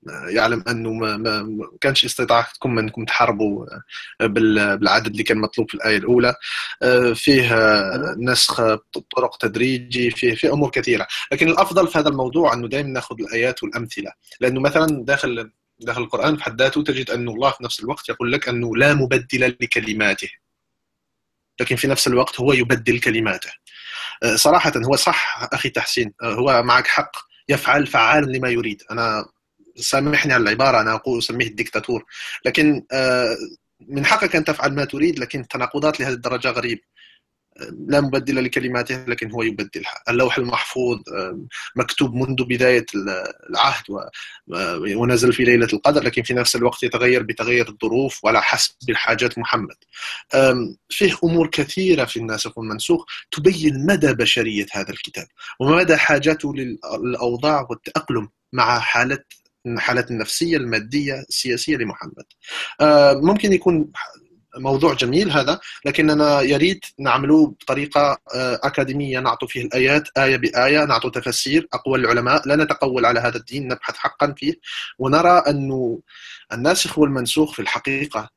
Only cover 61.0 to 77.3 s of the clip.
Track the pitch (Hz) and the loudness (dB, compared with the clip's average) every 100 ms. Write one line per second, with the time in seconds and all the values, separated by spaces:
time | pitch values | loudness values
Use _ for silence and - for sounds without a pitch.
61 | 143 135 135 - 131 117 - 147 110 - | -4 -6 -6 -6 -4 -4 -2 -2 -2 -8
62 | 80 - - _ - - - - 151 147 | -14 -18 -20 _ -14 -10 -10 2 6 8
63 | 143 135 156 208 208 185 - 165 151 - | 8 6 4 4 4 2 4 2 0 -6
64 | - - _ _ _ 123 131 135 156 131 | -14 -16 _ _ _ -8 -2 2 2 2
65 | 123 143 202 147 135 170 - - 147 143 | 0 2 2 0 0 -2 -6 -8 -4 2
66 | 156 151 147 143 135 139 165 190 - _ | 2 4 4 4 4 2 2 0 -8 _
67 | 139 123 139 156 151 - - 135 143 147 | 0 0 4 6 4 0 -4 -4 0 2
68 | 143 135 - 123 127 123 139 135 135 135 | 2 0 -6 -4 -2 -2 -2 -2 -2 -2
69 | 143 127 127 117 127 - 117 127 131 147 | -4 -2 -2 -2 -4 -8 -4 0 2 2
70 | 151 - 135 135 120 120 127 147 147 120 | 0 0 2 2 0 2 2 2 2 0
71 | 123 120 123 117 - 147 165 - - 131 | -2 -6 -4 -4 0 0 0 -8 -2 0
72 | 117 120 120 147 135 147 151 147 139 127 | 2 2 2 0 2 2 2 0 0 2
73 | 117 120 120 120 - 135 131 127 - - | 2 2 0 -4 -8 -10 -6 -6 -6 -6
74 | 135 - 143 139 139 170 - - - - | -6 0 -2 0 -4 -6 -8 -12 -12 -6
75 | 131 147 170 180 147 143 135 135 123 117 | 0 4 6 6 4 0 -2 -2 -2 -4
76 | _ - - - _ 113 135 185 156 - | _ -20 -20 -20 _ -2 0 2 0 2
77 | 147 135 120 | 2 2 -2